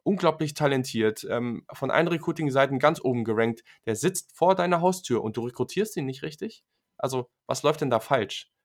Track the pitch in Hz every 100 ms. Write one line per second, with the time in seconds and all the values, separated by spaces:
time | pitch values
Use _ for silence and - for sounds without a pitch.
0 | - 190 170 156 151 - 147 135 127 113
1 | 110 107 - 117 120 113 - - 135 -
2 | 170 165 170 160 151 131 135 135 147 165
3 | 131 120 113 110 113 113 _ _ - 107
4 | 151 185 - - 175 190 175 170 180 185
5 | - 113 110 110 117 - 123 - 214 -
6 | 135 131 156 151 220 - _ _ _ -
7 | 131 131 123 _ - 127 147 151 143 113
8 | - 135 101 - - _